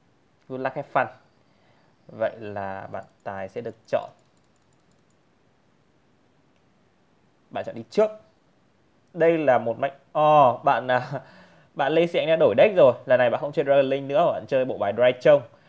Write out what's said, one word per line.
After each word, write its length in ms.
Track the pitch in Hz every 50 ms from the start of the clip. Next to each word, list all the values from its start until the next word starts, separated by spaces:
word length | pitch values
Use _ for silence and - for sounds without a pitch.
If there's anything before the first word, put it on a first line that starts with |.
| _ _ _ _ _ _ _ _ _ -
Good 120 | 131 127
luck, 160 | 131 135 -
have 120 | 151 139 - -
fun. 140 | 143 131 - - _ _ _ _ _ _ _ _ _ _ _ _ _ _ _ _ _ _
Vậy 300 | _ - 110 110 110 - 113
là 480 | 113 104 101 101 98 98 98 98 104 104 104
bạn 120 | 98 95 _ _ _ -
Tài 240 | - 98 98 98 95
sẽ 120 | - 120
được 140 | 120 113 107 _ _
chọn. 240 | _ - 117 101 - - _ _ _ _ _ _ _ _ _ _ _ _ _ _ _ _ _ _ _ _ _ _ _ _ _ _ _ _ _ _ _ _ _ _ _ _ _ _ _ _ _ _ _ _ _ _ _ _ _ _ _ _ _ _ _ _ _ _ _ _ _ _ _ _ _ _ _
Bạn 140 | - 101 -
chọn 100 | - -
đi 100 | 117 117 -
trước. 200 | - - 214 214 214 - _ _ _ _ _ _ _ _ _ _ _ _ _ _ _ _ _ _ -
Đây 240 | 175 160 165 170 160
là 200 | 156 135 127 120
một 200 | 117 117 113 113
mạch. 140 | 127 143 - - _ _ -
Ồ, 480 | 156 151 151 151 151 143 123 117 127 -
bạn, 260 | 151 135 113 127 127
à, 200 | 127 123 127 - 143 131 - - - -
<laughs> 340 | - _ _ _ _ _ _
bạn 180 | - 143 135 156
Lê 140 | 165 170
Sĩ 120 | 170 170 170
Anh 100 | 139 156
đã 80 | 165
đổi 180 | 156 165 123 101 120
deck 180 | 156 220 202
rồi. 160 | 180 151 127 117 - -
Lần 120 | - 127 123
này 120 | 127 120
bạn 100 | 113 -
không 120 | - 143 147
chơi 120 | 165 143
Dragon 240 | 135 139 143 135 131
Link 200 | 135 139 139 135
nữa, 240 | 139 147 170 156 117
bạn 120 | 90 -
chơi 180 | - 147 131 131
bộ 140 | 131 113 95
bài 140 | 101 101 101
Dry 240 | 107 123 127 127 -
Trông 220 | - 165 147 143 135 - _ _ _